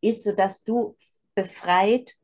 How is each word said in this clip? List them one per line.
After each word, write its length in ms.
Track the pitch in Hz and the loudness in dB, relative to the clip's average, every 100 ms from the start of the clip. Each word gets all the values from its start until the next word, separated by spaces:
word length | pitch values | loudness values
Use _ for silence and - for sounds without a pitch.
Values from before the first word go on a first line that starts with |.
ist, 220 | 208 226 | 0 -2
sodass 400 | 208 202 190 190 | -2 0 0 -2
du 340 | - 233 220 - - _ _ - | -4 -4 -4 -8 -20 _ _ -6
befreit 800 | 185 - 175 180 202 240 254 - | -6 -8 0 2 4 2 -2 -20